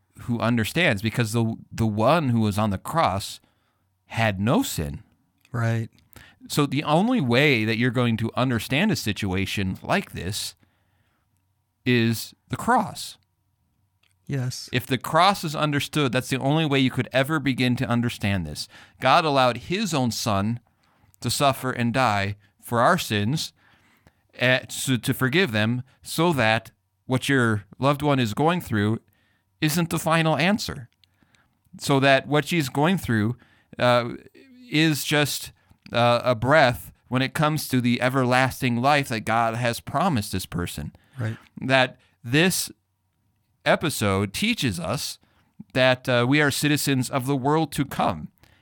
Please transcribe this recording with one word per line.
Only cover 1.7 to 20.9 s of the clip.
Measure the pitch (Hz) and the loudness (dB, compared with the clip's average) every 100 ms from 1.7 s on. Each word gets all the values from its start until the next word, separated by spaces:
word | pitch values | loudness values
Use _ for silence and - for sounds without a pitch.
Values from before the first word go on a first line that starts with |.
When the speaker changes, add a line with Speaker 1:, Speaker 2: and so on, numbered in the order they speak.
Speaker 1:
the | - 110 | -4 -2
one | 104 113 170 131 | 2 4 4 2
who | 117 | 2
was | 107 98 | 2 2
on | 110 | 0
the | 95 | -2
cross | - 165 127 98 - - _ _ _ _ _ _ - | -2 0 0 0 -6 -12 _ _ _ _ _ _ -10
had | - 110 95 | 0 0 2
no | 107 196 | 0 0
sin. | 277 - 73 73 - _ _ _ _ | 0 -4 -6 -8 -14 _ _ _ _
Speaker 2:
Right. | 117 117 113 113 _ _ - - _ - | -4 -2 -2 -6 _ _ -20 -20 _ -6
Speaker 1:
So | - 143 | -2 0
the | 135 | 0
only | 147 156 220 254 | 0 2 2 0
way | 123 120 151 117 107 | 2 4 4 4 2
that | 110 | 0
you're | 123 | 0
going | 127 120 110 | 2 2 0
to | 113 - | -2 -2
understand | 131 117 - 135 214 | 0 -2 -2 0 0
a | 165 | 0
situation | 110 95 98 92 95 - 92 - | -2 -4 -2 -2 -2 -4 -4 -6
like | - 139 - | -4 -4 -4
this | - 87 107 - - _ _ _ _ _ _ _ _ _ _ _ _ 127 | -10 -8 -8 -8 -12 _ _ _ _ _ _ _ _ _ _ _ _ 0
is | 123 113 113 - - - | 2 2 0 -6 -16 -12
the | - | -6
cross. | - 247 - - - - _ _ _ _ _ _ _ _ _ _ - | 0 0 0 -8 -14 -16 _ _ _ _ _ _ _ _ _ _ -8
Speaker 2:
Yes. | 139 127 - - | -6 -6 -8 -6
Speaker 1:
If | 131 - | -6 -2
the | 127 | -4
cross | - 160 190 196 | 0 2 2 2
is | 165 147 | -4 -2
understood, | 151 143 - 151 135 | -2 -2 -2 -2 0
that's | 127 127 | -2 -2
the | 127 | -2
only | 135 156 156 | 0 0 2
way | 135 | 2
you | 131 | 2
could | 131 120 | 0 -2
ever | 131 135 156 | 0 0 -2
begin | 135 123 123 123 | -2 0 0 0
to | 131 | 0
understand | 120 120 - 104 95 78 | 0 0 -2 -2 -2 -4
this. | 73 - - - - | -10 -12 -16 -20 -4
God | 127 160 160 | 2 4 4
allowed | 139 127 113 | 4 2 0
his | - 185 208 | -4 -4 -2
own | 151 123 | 0 0
son | - 120 98 104 120 _ _ _ | -2 -2 0 -2 -4 _ _ _